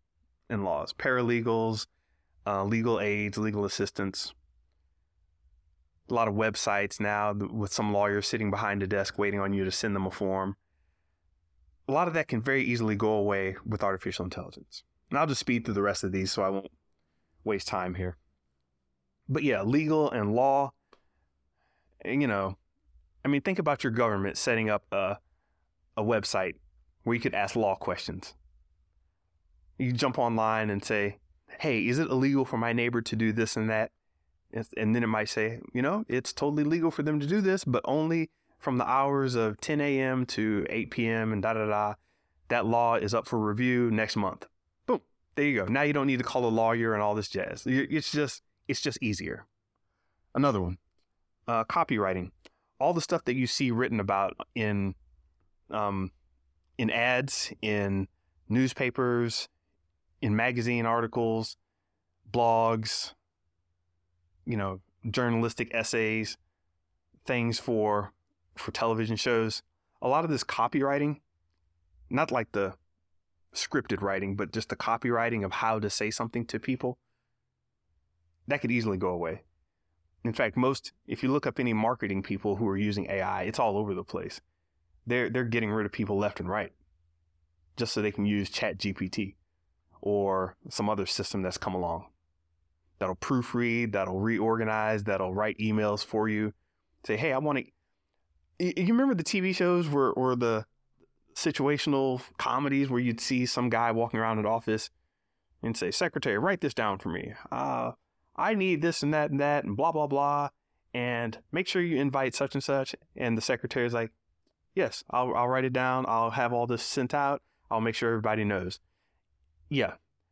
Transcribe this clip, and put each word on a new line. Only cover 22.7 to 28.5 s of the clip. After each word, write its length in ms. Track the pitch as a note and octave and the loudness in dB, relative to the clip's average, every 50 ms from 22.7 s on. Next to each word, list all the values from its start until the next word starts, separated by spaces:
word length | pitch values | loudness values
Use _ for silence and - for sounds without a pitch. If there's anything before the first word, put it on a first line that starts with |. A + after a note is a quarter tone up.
| _ _ _ _ _ - - _ _ _ _ | _ _ _ _ _ -20 -20 _ _ _ _
I 40 | C3+ | 0
mean, 140 | C#3+ C#3 | 0 2
think 180 | - - F#3+ F3 | 2 0 -2 0
about 240 | E3 D3 C#3+ - - | 2 0 0 0 0
your 80 | C3+ | -2
government 440 | A2+ A#2 B2 A2+ G#2+ G2 G2 G2 - | 2 4 4 4 4 2 0 -2 -2
setting 340 | - - - A#2 A2+ A2 G#2+ | -2 0 0 2 2 2 2
up 160 | G#2+ G2+ - _ | 0 0 -2 _
a, 260 | - G2 G2 F#2+ G2+ - - _ _ _ _ _ _ _ _ _ _ _ _ _ _ | -2 -2 0 -2 -2 -4 -8 _ _ _ _ _ _ _ _ _ _ _ _ _ _
a 80 | - G#2+ | -2 0
website 520 | G#2+ A#2 G#2+ G2+ - - G2+ F#2 F#2 - - - - _ _ _ _ _ _ _ | 2 2 2 2 0 -2 -2 -2 -2 -4 -8 -16 -20 _ _ _ _ _ _ _
where 100 | A#2 A#2 | 0 0
you 80 | A#2+ | 0
could 140 | A#2 C3+ - | 0 0 0
ask 200 | G2+ G2+ F#2+ - | 0 -2 0 0
law 200 | A#2 A2 G2 F#2+ | 0 2 2 0
questions. 580 | - - - F2+ - - - F2+ F#2 - - - - _ - | 0 -2 -4 -4 -4 -6 -8 -10 -10 -10 -14 -18 -20 _ -20